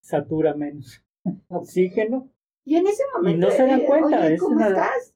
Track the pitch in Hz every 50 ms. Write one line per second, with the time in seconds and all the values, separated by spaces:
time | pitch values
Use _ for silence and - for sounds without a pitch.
0 | _ - - 147 143 - 160 156 160 156 147 147 147 143 147 147 127 - - -
1 | _ _ _ _ _ 185 - - _ _ 180 175 - - - 185 180 180 185 233
2 | 220 220 247 262 - - _ _ _ _ _ _ _ - 302 339 359 403 415 427
3 | 539 539 508 359 349 381 165 170 175 - - - 262 262 - 254 - - 285 311
4 | 311 294 - - - 156 160 180 359 415 240 226 226 208 190 180 - - 523 494
5 | 494 - _